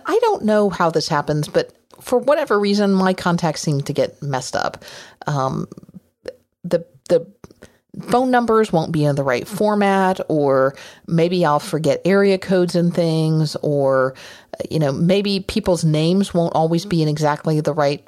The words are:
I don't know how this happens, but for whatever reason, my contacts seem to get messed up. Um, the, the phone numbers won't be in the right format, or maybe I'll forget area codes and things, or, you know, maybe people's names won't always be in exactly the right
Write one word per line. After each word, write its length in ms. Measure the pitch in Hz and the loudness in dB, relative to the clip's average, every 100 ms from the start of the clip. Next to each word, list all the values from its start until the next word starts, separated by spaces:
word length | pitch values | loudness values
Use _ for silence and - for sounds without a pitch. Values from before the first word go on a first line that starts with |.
| - | -2
I 100 | 415 | 0
don't 200 | 466 392 | 0 0
know 280 | 214 214 202 | 2 2 2
how 180 | 170 170 | 0 0
this 180 | 160 - | 0 0
happens, 400 | 151 143 151 147 | -2 0 -2 -2
but 240 | 170 - _ _ - | -2 -4 _ _ -20
for 160 | - 247 | -2 0
whatever 420 | 247 302 285 208 | 2 2 2 0
reason, 340 | 202 202 202 | 2 2 2
my 200 | 190 190 | 2 2
contacts 480 | 185 180 175 165 - | 0 0 0 0 -2
seem 200 | - 143 | -2 -2
to 120 | 139 | -2
get 300 | 139 123 - | -2 -2 -4
messed 320 | 143 131 - - | -6 -4 -4 -4
up. 280 | - - - - - - - | -4 -6 -16 -20 -20 -12 -4
Um, 400 | 147 131 - - - - - - _ - - _ _ | -2 -2 -4 -8 -14 -20 -20 -20 _ -18 -18 _ _
the, 200 | 180 170 170 _ - | -4 -4 -4 _ 0
the 180 | 170 165 - - _ - _ _ - - | 0 0 -18 -20 _ -20 _ _ -14 -2
phone 200 | 240 254 | 0 2
numbers 420 | 247 233 220 220 | 2 2 2 2
won't 200 | 170 156 | 0 0
be 140 | 160 147 | 0 0
in 100 | 139 | 0
the 80 | |
right 240 | 139 123 - | 0 -2 -4
format, 720 | 208 208 208 196 196 190 185 - | -2 0 2 2 2 2 0 -2
or 460 | 156 139 135 135 - - - - | 0 2 2 2 -2 -14 -20 -4
maybe 380 | 165 170 180 160 | 0 2 2 2
I'll 140 | 147 | 0
forget 420 | - 151 151 127 170 | 0 -2 0 0 2
area 320 | 196 202 190 | 4 4 2
codes 380 | - 190 180 175 | 0 0 2 0
and 180 | 170 | 0
things, 600 | 170 170 160 160 156 151 - | 0 0 0 0 0 -2 -2
or, 500 | 147 143 135 131 131 - - - - - - | -2 0 2 2 0 -4 -16 -20 -16 -12 -6
you 80 | 160 | -2
know, 140 | 143 | 0
maybe 480 | 139 170 196 202 196 | 0 2 2 0 -2
people's 440 | - 214 - 165 | -4 -4 -2 0
names 480 | 160 151 160 190 190 | 0 2 2 2 0
won't 220 | 180 170 | 0 0
always 320 | 151 165 170 202 | 0 0 0 0
be 160 | 170 | 0
in 60 | 151 | 0
exactly 520 | 147 147 147 160 156 | 0 0 0 -2 -2
the 140 | 151 | 0
right 300 | 147 143 147 | 0 0 -2